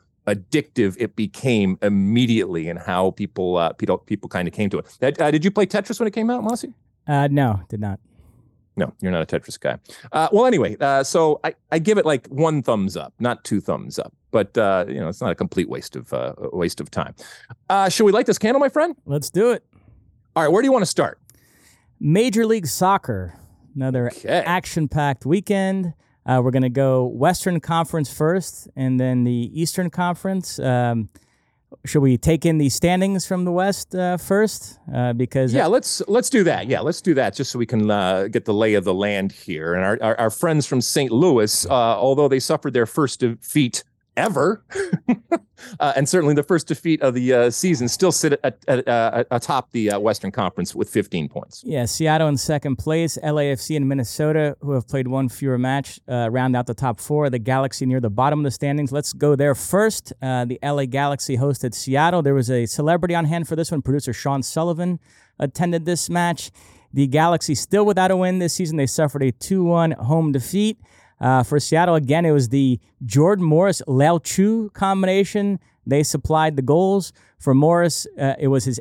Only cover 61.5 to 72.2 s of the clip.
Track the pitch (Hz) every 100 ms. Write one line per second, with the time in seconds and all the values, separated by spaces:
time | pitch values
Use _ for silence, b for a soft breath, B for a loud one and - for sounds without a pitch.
61.5 | 135 127 - 131 135 165 175 139 139 120
62.5 | 123 113 - 151 175 175 170 151 170 160
63.5 | 165 160 156 131 143 131 110 139 139 -
64.5 | 160 170 165 175 175 b b b b 143
65.5 | - 175 170 160 170 - 170 170 - -
66.5 | b b b b 135 139 147 170 165 -
67.5 | 139 - 202 208 190 185 185 185 185 175
68.5 | - 160 156 131 - 147 143 135 - -
69.5 | 190 170 170 160 - 117 165 156 135 -
70.5 | 190 214 - b b b b 127 131 117
71.5 | 147 - 160 180 160 127 160